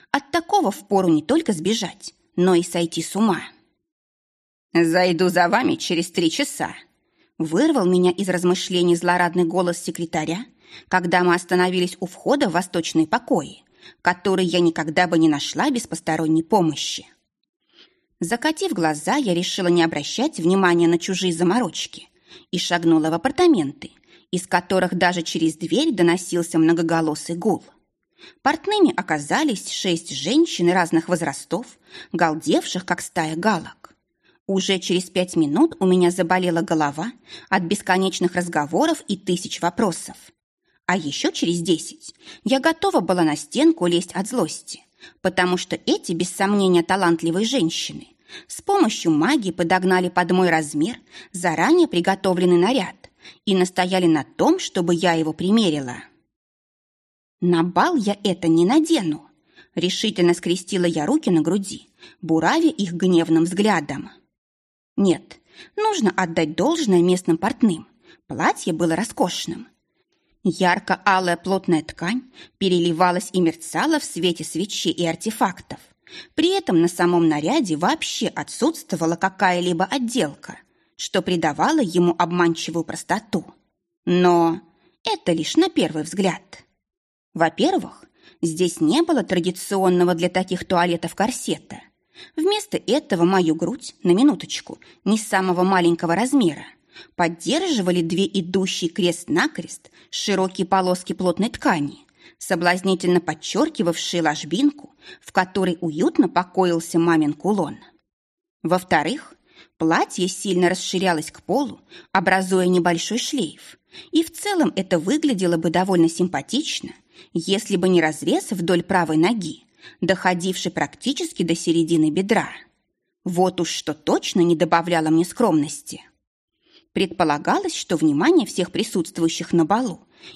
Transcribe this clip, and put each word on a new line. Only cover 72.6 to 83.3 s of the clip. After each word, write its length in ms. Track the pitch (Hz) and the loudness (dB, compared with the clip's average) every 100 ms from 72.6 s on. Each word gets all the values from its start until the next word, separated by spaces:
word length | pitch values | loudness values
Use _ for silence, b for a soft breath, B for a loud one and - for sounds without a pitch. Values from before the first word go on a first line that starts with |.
| 196 180 170 160 180 180 - | 0 2 2 2 2 0 -2
и 80 | 185 | 0
мерцала 600 | 165 - - 160 294 302 | 0 -2 -6 -2 0 -2
в 40 | |
свете 380 | - 175 180 170 | -4 -4 -2 -2
свечей 480 | 160 156 202 - 175 | -6 -6 -6 -4 -4
и 160 | - 170 | -2 -4
артефактов. 720 | 165 220 - 208 - - - _ _ B B B | -4 -6 -2 -2 -4 -16 -18 _ _ B B B
При 160 | - 349 | -2 0
этом 300 | 381 - 165 | 0 2 2
на 80 | 170 | 2
самом 400 | - 175 175 165 | 2 2 2 2
наряде 480 | 147 160 302 202 151 | 0 0 0 0 -2
вообще 500 | 185 320 - - 208 | -2 -2 -4 -4 -6
отсутствовала 880 | - - - 285 - - 165 165 | -6 -10 -2 -2 -2 -6 -4 -2
какая-либо 720 | 170 190 - 190 175 175 170 | -2 -2 0 0 2 0 0
отделка, 720 | 190 269 233 254 151 - - - _ _ _ - | -2 -2 -2 -2 -4 -6 -16 -18 _ _ _ -14
что 260 | - 190 | -4 -4
придавало 580 | 180 180 156 147 214 311 | 0 0 0 0 0 2
ему 360 | 196 180 175 175 | 0 2 2 2
обманчивую 640 | 170 180 170 165 - 170 | 0 2 2 0 -6 -6
простоту. 600 | 160 165 - 196 - | -6 -8 -4 -4 -4